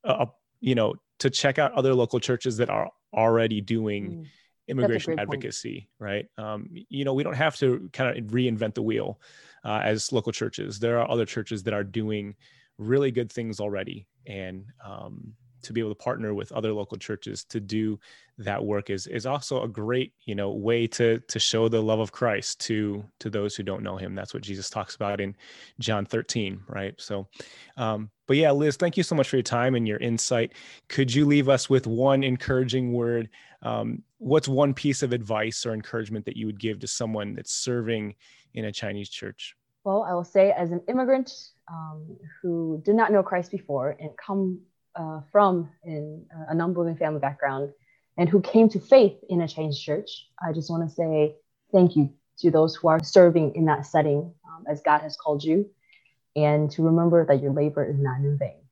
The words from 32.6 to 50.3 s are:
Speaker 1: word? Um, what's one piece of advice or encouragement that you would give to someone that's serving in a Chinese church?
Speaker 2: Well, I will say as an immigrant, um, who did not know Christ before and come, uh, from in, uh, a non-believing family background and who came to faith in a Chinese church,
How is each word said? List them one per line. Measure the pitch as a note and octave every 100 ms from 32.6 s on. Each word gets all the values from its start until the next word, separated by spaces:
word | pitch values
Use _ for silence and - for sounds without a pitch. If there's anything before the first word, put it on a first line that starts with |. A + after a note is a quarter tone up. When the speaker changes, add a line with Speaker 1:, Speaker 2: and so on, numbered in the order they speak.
| C3 C3 B2
Speaker 1:
word? | A#2+ A#2 A#2 A2 - - _
Um, | A#2 A2+ A2+ A#2+ - _
what's | A3 D3+ C#3
one | C3+ C#3+
piece | C3+ D3 C3+
of | C3+
advice | A#2+ G#2+ A2 A2 -
or | A#2+
encouragement | A2 G#2+ A#2 G#2 A2
that | G#2+ -
you | A2
would | G2+
give | A2+ G2+
to | B2+
someone | - A2+ G#2+ G#2 G#2
that's | -
serving | - - B2 A2+ A2+ G#2 G#2+ _ _ _
in | -
a | G#2+
Chinese | G#2 G#2+ G2+ G2+
church? | - G2+ - - _ _ _
Speaker 2:
Well, | G3 G3
I | G#3+
will | F3
say | F3 G3 G3
as | - E3+
an | F3 -
immigrant, | B3+ B3+ C4+ B3+ - - _ -
um, | E3 D#3 D#3 D#3+ - D#3 -
who | F3+ E3+ E3 D#3+
did | D#3+ A3
not | A3
know | G#3
Christ | F#3 F#3 F3
before | G3 - C#3 C#3 D3
and | D#3 -
come, | - G3 F#3+ F3+ _ _ _
uh, | - D#3+ D#3 D3
from | G#3 G3+ F3+ D#3+ _
in, | E3+ D#3 D3+ D#3 -
uh, | D#3+ D#3
a |
non-believing | D#3+ E3+ F3 E3+ D#3+
family | D#3 D3+
background | C#3 C#3 C#3+ C3+ C#3+ - _ _ _ -
and | E3+
who | F#3+
came | F#3 A3+ A3+
to | G#3
faith | - C4+ G3+ - -
in | F3
a | D#3+
Chinese | - D#3 C#3+
church, | - D#3 G#3 - -